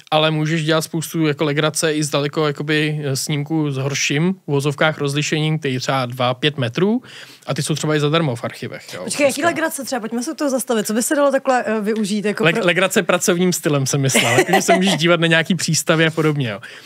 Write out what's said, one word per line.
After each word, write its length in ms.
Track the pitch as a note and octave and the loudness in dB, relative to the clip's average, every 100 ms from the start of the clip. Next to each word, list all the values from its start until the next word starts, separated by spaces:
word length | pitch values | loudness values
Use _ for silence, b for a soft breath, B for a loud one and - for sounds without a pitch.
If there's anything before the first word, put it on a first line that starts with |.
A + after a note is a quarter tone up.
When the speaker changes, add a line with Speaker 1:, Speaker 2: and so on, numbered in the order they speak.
| - | -2
Speaker 1:
ale 200 | D#3 D#3 | 2 2
můžeš 340 | D#3 D#3 E3 | 2 0 0
dělat 180 | D#3 D#3+ | 2 0
spoustu 440 | D#3 E3 - E3 D#3 | 0 -4 -4 0 0
jako 180 | C#3+ | 2
legrace 480 | D#3 C#3+ D3+ D3+ E3 | 0 0 0 0 0
i 120 | D3+ | 0
s 60 | D3 | 0
daleko 360 | D3 C#3+ E3 D3+ | -2 -2 0 0
jakoby, 540 | C#3+ D3 D3+ D3+ D3+ | -2 -2 0 0 -2
eh, 120 | C#3+ C3 | -2 -4
snímků 540 | - D3 C#3+ D#3+ D3+ | -2 -4 -2 -2 0
s 60 | C3+ | -2
horším 580 | C3+ C3+ - C#3+ F3 | -4 -2 -2 2 0
v 20 | F#3 - | 0 -2
uvozovkách 520 | C#3 D3 C#3 D#3 D3+ | 0 0 0 0 0
rozlišením, 600 | C#3+ C#3+ D3 D#3 D#3 D#3 | -2 -2 -2 0 0 -2
který 160 | C#3+ | -2
je 60 | B2+ | -4
třeba 260 | - C3+ B2 | -2 -2 -2
dva, 280 | B2+ B2 | -2 -2
pět 240 | B2+ D3+ D3 | 0 -2 -2
metrů, 440 | A#2+ A#2+ G3 A#3+ B B B B - | -2 0 0 0 B B B B -6
a 80 | |
ty 80 | - | -4
jsou 120 | C3+ | -2
třeba 220 | D3+ D#3 D3+ | -2 0 0
i 40 | |
zadarmo 360 | D3 E3 D#3 A#2 | 2 2 0 -2
v 80 | |
archivech, 500 | A2+ - B2 - - | -6 -8 -10 -12 -12
jo, 100 | F2+ | -12
Speaker 2:
Počkej, 200 | - - C#4+ | -6 0 0
jaký 140 | C#4+ | 2
Speaker 1:
dneska. 60 | E4+ | -2
Speaker 2:
legrace 360 | D#4+ D#4+ D4+ | -2 -4 -6
třeba? 160 | B3 A3 | -6 -6
Pojďme 220 | G#3+ A#3 | -4 -6
se 100 | B3 | -6
u 20 | |
toho 160 | D4+ D4 | -4 -2
zastavit. 360 | B3+ - A3+ G#3 | -2 0 -2 0
Co 60 | |
by 80 | G#3+ | -2
se 120 | A#3 D4+ | 0 2
dalo 140 | C#4+ | 2
takhle, 340 | C4+ C4+ B3+ A#3 | 2 2 0 0
eh, 140 | A3 | -2
využít 440 | G3+ A3 G3 G#3 | 0 -2 -2 -2
jako 200 | G3+ - | -2 2
Speaker 1:
Leg-, 100 | D#3+ | 2
Speaker 2:
pro 120 | G3 F#3 | 2 2
Speaker 1:
legrace 360 | F3 F#3 A3 | 2 2 2
pracovním 500 | F3 F3+ - F3 F#3 | 2 2 2 2 2
stylem 340 | E3+ D#3+ C#3+ C3+ | 2 0 0 0
jsem 140 | C#3+ | 0
myslel, 380 | C3+ - A#2 A#2+ | 2 2 2 2
jako, 140 | - | 4
že 100 | - | 2
se 120 | - | 4
můžeš 220 | E4+ F#3+ D3+ | 4 4 2
dívat 240 | E3+ E3+ | 4 4
na 60 | E3 | 4
nějaký 280 | D#3+ D#3+ | 4 4
přístavy 520 | F3 - D#3 - D#3+ D#3+ | 0 0 0 2 2 2
a 40 | |
podobně, 380 | E3 D#3 D3 B2 | 2 0 0 -2
jo. 100 | G2+ B B | -6 B B